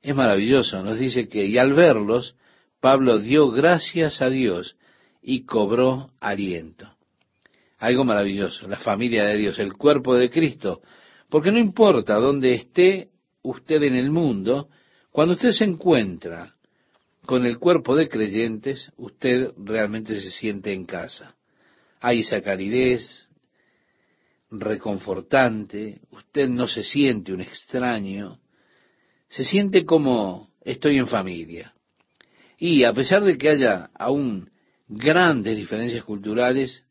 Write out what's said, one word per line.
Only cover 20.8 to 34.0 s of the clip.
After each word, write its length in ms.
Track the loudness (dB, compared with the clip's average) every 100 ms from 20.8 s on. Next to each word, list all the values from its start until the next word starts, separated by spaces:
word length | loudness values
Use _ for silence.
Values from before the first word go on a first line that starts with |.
| -8
casa. 500 | -12 -12 -14 -18 _ _ _ _ _ _ _
Hay 200 | -2 0
esa 220 | 0 -4
calidez 880 | -4 -6 -2 0 2 0 -4 -16 -20 _ _ _ _ _ _ _ _ _ _ _ _
reconfortante, 1500 | -10 -6 -4 -4 -6 -6 -8 0 2 2 0 -8 -12 -12 -16 _
usted 380 | -20 _ -2 0
no 180 | 0 -4
se 160 | -4
siente 500 | -4 2 2 0 -4
un 80 | -10
extraño, 1000 | -10 -14 -8 -4 -2 -4 -6 -10 -12 -16 _ _ _ _ _ _ _ _ _
se 160 | -6
siente 420 | -2 0 2 0 4
como 640 | 2 4 0 -2 -8 -16 _
estoy 360 | -12 -4 0 0
en 100 | 0
familia. 680 | -2 -4 -10 -12 -16 -18 _ _ _ _ _ _ _ _ _
Y 260 | 2 6
a 100 | 6
pesar 300 | 4 2 4
de 140 | 4 2
que 120 | 2
haya 400 | 4 2 0 -6
aún 540 | -8